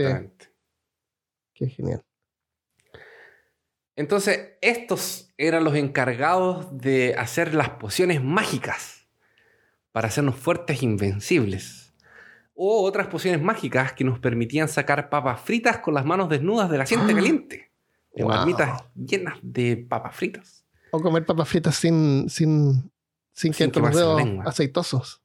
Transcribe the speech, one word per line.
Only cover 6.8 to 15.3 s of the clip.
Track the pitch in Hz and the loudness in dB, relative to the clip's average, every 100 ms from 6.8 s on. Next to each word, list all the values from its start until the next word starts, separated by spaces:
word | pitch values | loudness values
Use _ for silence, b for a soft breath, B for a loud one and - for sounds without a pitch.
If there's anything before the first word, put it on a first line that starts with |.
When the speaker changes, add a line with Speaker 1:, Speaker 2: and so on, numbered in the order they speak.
| 135 131 123 - | 0 2 2 0
Speaker 1:
hacer | 120 - 165 | -4 -2 0
las | 156 120 | 0 -2
pociones | - 104 - 180 156 | -4 -6 0 2 2
mágicas | 131 190 208 123 - - - - _ _ _ _ _ _ _ _ _ | 0 0 0 -4 -6 -8 -12 -20 _ _ _ _ _ _ _ _ _
para | 110 110 | -4 -2
hacernos | 147 143 120 | 0 0 0
fuertes | 170 170 - 139 | -2 -2 -2 -2
e | 123 | 0
invencibles. | 101 101 101 - 175 104 95 - - - _ B B B B B - | 0 0 -2 0 0 0 -4 -10 -18 -20 _ B B B B B -4
O | 190 220 | 0 2
otras | 190 202 - | 2 0 -4
pociones | 165 180 165 | -2 0 0
mágicas | 180 220 131 127 135 | 0 -2 0 0 0
que | - | 0
nos | 131 120 | -2 0
permitían | 127 117 117 147 156 | 0 0 0 0 -2
sacar | 151 135 143 143 | 0 0 0 0
papas | 147 131 | -2 -2